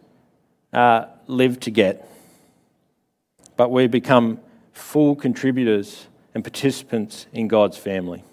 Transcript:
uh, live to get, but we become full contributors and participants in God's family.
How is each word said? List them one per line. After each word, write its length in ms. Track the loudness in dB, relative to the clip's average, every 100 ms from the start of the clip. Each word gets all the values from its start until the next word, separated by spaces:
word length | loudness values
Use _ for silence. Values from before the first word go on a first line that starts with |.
| _ _ _ _ _ _ _
uh, 320 | 2 4 4 0 -16 -8
live 320 | 0 0 0
to 100 | -4
get, 380 | 0 0 0 -14 -20 _ _ _ _ _ _ _ _ _ _ _ _ _ -2
but 140 | 0
we 160 | 2 2
become 540 | 0 2 2 2 -4 -14 _ _
full 420 | -20 -6 0 0
contributors 920 | 0 -4 -2 -2 -2 0 0 -2 -16 -20 _ _
and 100 | -12
participants 880 | -10 -4 -4 -4 -6 -8 -6 -12 -14
in 140 | -8 0
God's 300 | 2 2 -2
family. 480 | -8 -6 -8 -12 -20